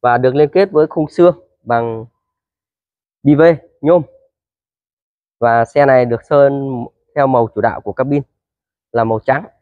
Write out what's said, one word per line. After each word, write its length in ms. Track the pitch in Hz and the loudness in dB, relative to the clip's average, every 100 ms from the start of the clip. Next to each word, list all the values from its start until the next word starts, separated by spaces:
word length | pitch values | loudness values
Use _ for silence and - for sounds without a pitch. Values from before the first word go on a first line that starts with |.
Và 180 | 123 120 | 0 0
được 160 | 127 | 0
liên 140 | 131 147 | 0 0
kết 160 | 180 196 | 0 0
với 140 | 151 156 | 0 -2
khung 180 | - 151 | -2 -8
xương 280 | - 175 175 _ _ | 2 2 2 _ _
bằng 440 | 117 117 117 113 113 _ _ _ _ _ _ _ _ _ _ _ | -4 -4 -4 -8 -14 _ _ _ _ _ _ _ _ _ _ _
D 60 | 139 143 | 0 4
V 40 | 160 160 - _ | 4 2 -6 _
nhôm. 220 | 143 175 143 _ _ _ _ _ _ _ _ _ _ _ _ _ | 0 0 -2 _ _ _ _ _ _ _ _ _ _ _ _ _
Và 260 | 117 117 | 0 0
xe 220 | 113 - 143 | 0 0 2
này 180 | 131 | 2
được 160 | 123 117 | 2 -4
sơn 440 | _ 147 139 139 139 127 120 _ _ | _ 2 2 0 -6 -8 -10 _ _
theo 120 | - 139 | -4 0
màu 220 | 131 113 | 0 -2
chủ 60 | - | -2
đạo 200 | 110 - | -4 -4
của 120 | - | -12
cabin 300 | 98 131 147 135 _ _ _ _ _ _ | -6 -4 -4 -6 _ _ _ _ _ _
là 120 | 117 | -4
màu 160 | 113 110 | -2 -4
trắng. 260 | - 131 196 _ | -2 -4 -6 _